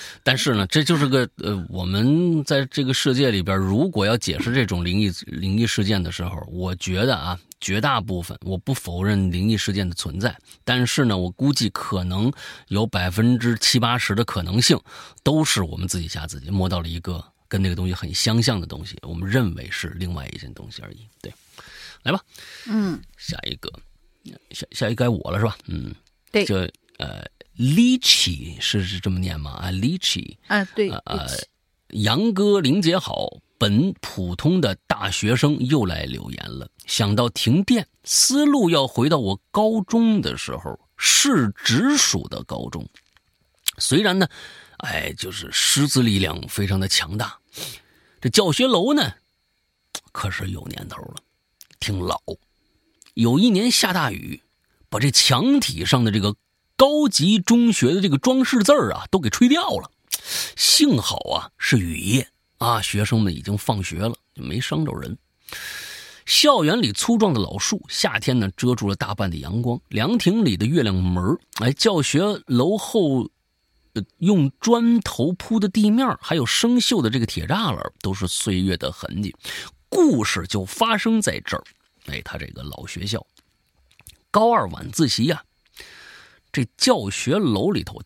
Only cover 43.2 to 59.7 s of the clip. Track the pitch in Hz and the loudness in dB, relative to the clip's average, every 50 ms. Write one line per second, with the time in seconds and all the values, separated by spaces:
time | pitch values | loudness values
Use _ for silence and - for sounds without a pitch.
43.2 | _ _ _ _ _ _ _ _ _ - - - - - 127 170 214 196 180 190 | _ _ _ _ _ _ _ _ _ -8 -6 -4 -2 0 2 2 2 2 2 2
44.2 | 180 - - - - - - - - - - - - 127 - 80 78 - 78 - | 0 0 -2 -10 -20 -20 -20 -20 -20 -20 -18 -12 -10 -6 -6 -6 -6 -6 -8 -8
45.2 | - 92 92 - - - - - - - - 135 147 143 - 131 123 113 101 95 | -10 -10 -8 -10 -10 -6 -4 -2 0 2 2 2 2 2 2 2 4 4 2 2
46.2 | 95 80 - - - - - 110 101 95 98 95 95 95 - - - 78 98 107 | 0 0 -4 -6 -8 -8 -4 -4 -2 0 0 0 0 0 0 -2 -2 -4 -6 -6
47.2 | - - - - _ _ - - - - - - _ _ _ _ _ _ _ _ | -6 -8 -10 -16 _ _ -16 -14 -14 -14 -14 -18 _ _ _ _ _ _ _ _
48.2 | - 123 - 220 202 170 143 - 254 262 233 170 190 262 294 294 202 101 - - | -4 -2 0 0 0 0 0 0 0 0 2 0 0 0 0 0 -2 -4 -8 -12
49.2 | _ _ _ _ _ _ _ _ _ _ _ _ _ _ - - - _ - - | _ _ _ _ _ _ _ _ _ _ _ _ _ _ -18 -18 -18 _ -12 -8
50.2 | - 98 92 - 98 92 95 - - - - - - 90 - - - - - - | -8 -8 -6 -8 -8 -8 -10 -10 -12 -12 -14 -14 -14 -14 -14 -16 -16 -16 -18 -20
51.2 | - _ _ _ _ _ _ _ - _ - _ - - 101 92 90 87 - - | -20 _ _ _ _ _ _ _ -20 _ -14 _ -6 -6 -4 -4 -2 -4 -4 -4
52.2 | - - - - _ _ _ _ _ _ _ _ _ _ _ _ - - _ - | -6 -10 -12 -12 _ _ _ _ _ _ _ _ _ _ _ _ -20 -12 _ 0
53.2 | 117 117 127 160 220 247 196 185 226 247 - - - 202 185 180 151 120 98 - | 2 4 4 4 4 4 4 4 4 2 2 2 2 0 0 0 0 -2 -4 -6
54.2 | - - 71 - _ _ _ _ _ _ _ _ _ _ - 110 127 143 - - | -10 -12 -12 -14 _ _ _ _ _ _ _ _ _ _ -4 0 0 4 4 4
55.2 | - - 131 123 190 262 285 277 - - - 78 87 - 143 127 117 110 98 110 | 4 4 4 4 4 4 4 2 2 0 -4 -4 0 2 4 4 4 2 2 2
56.2 | 95 104 - - _ _ _ _ _ _ _ - 269 277 302 302 302 240 - - | 0 0 -2 -4 _ _ _ _ _ _ _ 4 4 6 6 4 4 2 2 2
57.2 | 147 196 214 208 180 - 233 240 240 233 202 - - 123 165 196 185 185 139 135 | 4 4 4 4 4 4 4 6 6 4 4 4 2 2 4 2 2 2 2 2
58.2 | - 254 254 262 254 - - 233 190 233 294 277 226 202 - - - - - 190 | 2 2 4 4 2 4 2 4 6 6 6 6 4 2 -2 -4 -2 -2 -2 0
59.2 | 139 107 - - 240 247 294 339 - 349 | 0 -2 2 4 4 6 6 2 2 -2